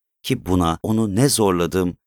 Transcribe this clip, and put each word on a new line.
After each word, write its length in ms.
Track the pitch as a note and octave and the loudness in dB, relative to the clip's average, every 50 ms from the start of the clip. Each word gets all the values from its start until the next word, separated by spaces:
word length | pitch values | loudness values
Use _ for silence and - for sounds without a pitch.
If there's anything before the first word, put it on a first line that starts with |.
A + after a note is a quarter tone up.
| _ _ _ _ - | _ _ _ _ -8
ki 220 | - C3+ - - | -6 -6 -4 -2
buna 340 | - F#2 F2+ F2 E2 E2 - - | 0 0 2 2 0 -2 -2 -4
onu 320 | G#2 A2 A2 A2+ G#2 F#2 | -2 -2 -2 -2 -2 0
ne 140 | G#2 C3+ C#3+ | 2 2 2
zorladım 680 | - - G#2+ G2 F#2 F2 E2+ D#2+ D#2 F#2+ F2+ F2+ F2 - _ | 2 2 2 2 2 2 0 0 0 -2 -2 -2 -4 -8 _